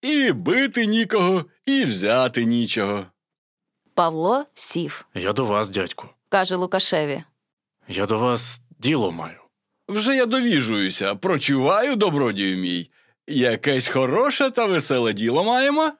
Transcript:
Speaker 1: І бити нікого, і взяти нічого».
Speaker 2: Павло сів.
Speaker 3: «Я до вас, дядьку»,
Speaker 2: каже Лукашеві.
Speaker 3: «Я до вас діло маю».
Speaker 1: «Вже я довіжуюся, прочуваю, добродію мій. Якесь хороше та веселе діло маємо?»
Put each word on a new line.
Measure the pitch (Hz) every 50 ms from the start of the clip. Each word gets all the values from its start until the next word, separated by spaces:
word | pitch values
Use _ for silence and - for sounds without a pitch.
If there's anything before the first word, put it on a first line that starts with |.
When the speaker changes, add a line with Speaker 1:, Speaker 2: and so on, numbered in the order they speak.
Speaker 1:
І | - 254 302 294 269 240
бити | 156 113 - - 185 247 277 262 - 240 233
нікого, | 208 214 226 226 190 214 214 180 180 190 180 156 - _ _ _
і | - 277 277 247
взяти | 147 107 95 92 104 113 127 131 127 120 120 117
нічого». | 113 120 120 117 98 - 113 104 101 104 101 95 92 _ _ _ _ _ _ _ _ _ _ _ _ _ _ _ _ _
Speaker 2:
Павло | - 175 165 160 160 165 185 233 269 294 _ _
сів. | - - - - 165 170 147 - - - _ _
Speaker 3:
«Я | 98 90 95 104
до | 117 131
вас, | 110 104 104 110 98
дядьку», | 95 101 92 87 - - - - _ _ _ _
Speaker 2:
каже | - 202 185 185 185
Лукашеві. | 180 180 180 - 190 196 - - 160 151 147 139 - 165 _ _ _ _ _ _ _ _ _ _ _ _ -
Speaker 3:
«Я | 95 95 101
до | 101 113 107
вас | 117 123 139 - - - - - _ _ - _
діло | - 127 160 143 110 92
маю». | 85 82 78 78 - - - _ _ _ _ _ _ _ _ -
Speaker 1:
«Вже | 196 208 208 240 277
я | 262 254
довіжуюся, | 233 226 262 247 240 202 147 127 110 113 104 98 92 90 - 101 98 104
прочуваю, | 98 - 190 180 147 - - 143 135 127 143 185 208 240 285 277
добродію | 220 208 190 151 143 139 117 104 98 98 95 92 92
мій. | 92 87 90 87 85 - _ _ _ _ _ _ _ -
Якесь | 156 135 127 123 113 107 - 147 139 131 - -
хороше | - 135 131 127 135 202 262 285 - - 277 269
та | - - 233
веселе | 208 185 160 - - 143 127 120 113 107
діло | 101 110 117 123 156 185
маємо?» | 220 240 254 262 277 285 302 320 311 294 _